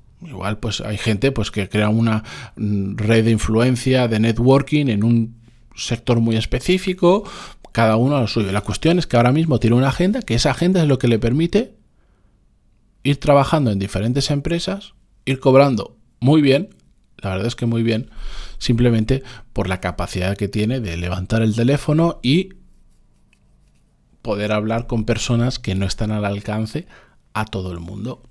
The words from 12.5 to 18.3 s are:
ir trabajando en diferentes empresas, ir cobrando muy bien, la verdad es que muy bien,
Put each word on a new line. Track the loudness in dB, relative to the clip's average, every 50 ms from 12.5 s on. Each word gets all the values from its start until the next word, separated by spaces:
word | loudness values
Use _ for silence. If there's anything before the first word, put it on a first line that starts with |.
| _ _ _ _ _ _ _ _ _ _
ir | -2 -2 -2 0
trabajando | 2 4 4 4 4 4 2 2 2 2
en | 0 -2
diferentes | -4 -4 -4 -4 -2 -2 -2 -2 -2 -2
empresas, | -2 -2 -2 -4 -4 -4 -4 -6 -8 -8 -10 -18 _ _ _ _ _ _ -6
ir | -6 -4 0
cobrando | 2 4 6 6 6 4 2 -2 -4 -8 -14 _ _ _ _ 0
muy | 2 4 4 6
bien, | 6 4 4 2 0 -4 -12 _ _ _ _ _ _ _ _ -10
la | -6 -4
verdad | -4 -2 -2
es | -4 -4
que | -2 -2
muy | -2 0 0
bien, | 0 0 0 -2 -4 -8 -12 -10 -10 -8